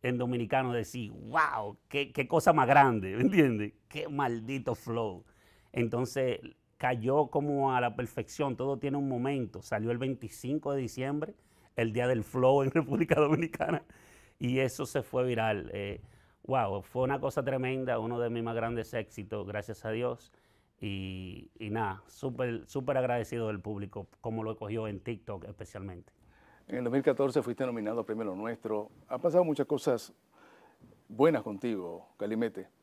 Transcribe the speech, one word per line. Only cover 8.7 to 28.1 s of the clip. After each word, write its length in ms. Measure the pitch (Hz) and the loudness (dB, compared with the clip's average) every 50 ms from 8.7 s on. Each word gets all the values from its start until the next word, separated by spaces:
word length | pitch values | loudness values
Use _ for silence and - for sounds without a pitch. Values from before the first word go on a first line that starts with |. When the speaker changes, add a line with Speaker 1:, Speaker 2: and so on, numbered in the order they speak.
| 139 123 | -2 -2
Speaker 1:
tiene 200 | 127 143 135 143 | -2 -2 0 0
un 120 | 139 139 | 0 0
momento. 540 | 131 120 123 135 143 135 123 101 - 95 - | 0 0 0 0 0 0 -2 -4 -6 -12 -8
Salió 260 | - - 107 107 117 | -4 -4 -2 0 0
el 80 | 120 120 | 0 0
veinticinco 760 | 131 131 135 - - 107 - - - 123 139 151 - 147 139 | 0 -2 -4 -4 -8 -14 -14 -10 -4 -2 -2 -2 -2 -2 -2
de 80 | 139 | -2
diciembre, 520 | 131 113 - - 127 135 139 151 151 - - _ _ _ _ _ _ _ _ | -2 -4 -4 -4 -4 -2 -2 -4 -4 -6 -8 _ _ _ _ _ _ _ _
el 180 | - 117 113 107 | 0 0 0 2
Día 140 | 120 123 123 | 0 2 2
del 160 | 127 117 107 | 2 2 0
Flow 380 | - - 131 127 131 135 143 | -2 0 4 6 6 8 6
en 100 | 139 135 | 4 4
<laughs> 0 | |
República 480 | - 170 151 127 139 - 165 - 160 151 | 2 0 0 2 0 0 2 4 4 4
Dominicana, 600 | 151 143 156 147 170 160 - - - 156 165 147 - _ - - - - - - - - _ _ | 6 6 4 2 2 -2 -2 -4 -2 0 0 -2 -2 _ -20 -20 -20 -20 -20 -20 -20 -20 _ _
y 220 | - 123 123 131 | -2 0 2 2
eso 260 | 135 127 127 - 151 | 2 2 0 -4 -6
se 160 | - - 143 | -2 -2 -4
fue 240 | 127 - - 131 127 | -4 0 0 0 2
viral. 460 | 127 123 113 110 110 107 101 73 58 - | 2 2 2 2 2 2 0 -2 -6 -6
Eh, 280 | 101 101 98 104 - - - - - _ _ _ _ _ | -6 -6 -6 -6 -10 -12 -18 -20 -20 _ _ _ _ _
wow, 380 | - 131 131 113 98 98 101 90 | 0 0 2 2 2 -2 -4 -6
fue 200 | - - 123 127 | -6 -2 0 0
una 160 | 127 139 135 | 0 0 0
cosa 240 | 143 139 - - 131 | -2 -2 -2 -2 -2
tremenda, 540 | 120 135 131 127 127 131 131 131 127 123 113 | -2 -2 -2 0 -2 -2 -2 0 0 0 0
uno 220 | 110 113 120 120 | 0 -2 -2 -2
de 100 | 120 117 | -2 -2
mis 140 | 117 117 117 | -2 -2 -4
más 120 | 113 113 | -2 -2
grandes 380 | 117 113 117 120 117 113 - - | -2 -2 -2 -2 -4 -6 -4 -6
éxitos, 540 | 120 104 - - - 107 - 110 107 98 95 | -6 -6 -6 -10 -14 -10 -8 -8 -8 -8 -6
gracias 360 | 104 104 101 - 110 - - | -6 -6 -6 -6 -12 -10 -6
a 60 | 110 | -6
Dios. 420 | 110 113 120 123 123 123 - - _ _ _ _ _ _ _ _ _ _ | -4 -2 -2 -4 -4 -6 -10 -20 _ _ _ _ _ _ _ _ _ _
Y, 720 | - 101 98 98 95 95 95 92 92 92 90 - - - _ - | -8 -8 -6 -6 -6 -8 -8 -10 -10 -12 -12 -14 -18 -20 _ -12
y 140 | 110 104 | -8 -6
nada, 320 | 104 113 110 101 95 98 - | -4 -2 -2 -4 -4 -8 -12
súper, 640 | - - - - 135 123 120 127 123 117 107 - - | -20 -18 -8 -8 -8 -4 -4 -4 -4 -4 -6 -8 -6
súper 300 | - 143 135 127 139 131 | -8 -6 -2 0 0 0
agradecido 500 | 127 123 123 120 113 - - 120 113 107 | 2 2 0 0 -2 -2 -4 -4 -2 -2
del 120 | 107 98 | -4 -4
público, 480 | 87 107 107 101 101 95 - 104 95 - - _ | -6 -6 -6 -6 -8 -8 -10 -12 -12 -12 -16 _
como 220 | - 117 110 113 107 | -8 -6 -4 -4 -4
lo 120 | 107 110 | -4 -6
cogió 320 | - 110 101 107 113 110 107 | -6 -6 -6 -4 -4 -4 -4
en 120 | 101 95 | -6 -8
TikTok 460 | - - 120 101 _ - 104 - - | -6 -8 -8 -8 _ -10 -10 -10 -10
especialmente. 680 | - 104 - - - - 104 95 98 90 87 - - _ _ _ - - _ _ - - - _ - | -14 -14 -14 -16 -14 -12 -10 -10 -10 -12 -14 -16 -20 _ _ _ -20 -20 _ _ -20 -20 -20 _ -8
Speaker 2:
En 80 | - | -6
el 80 | 127 123 | -2 -2
dos 100 | 120 120 | 2 2
mil 80 | 139 | 4
catorce 400 | 135 151 135 - 143 135 127 151 | 4 4 4 4 2 4 4 2
fuiste 240 | 120 123 120 - 135 | 0 0 -2 -2 -2
nominado 360 | 127 120 117 104 104 113 120 | -2 -2 -4 -4 -2 -2 -2
a 40 | 110 | -2
Premio 200 | - | -2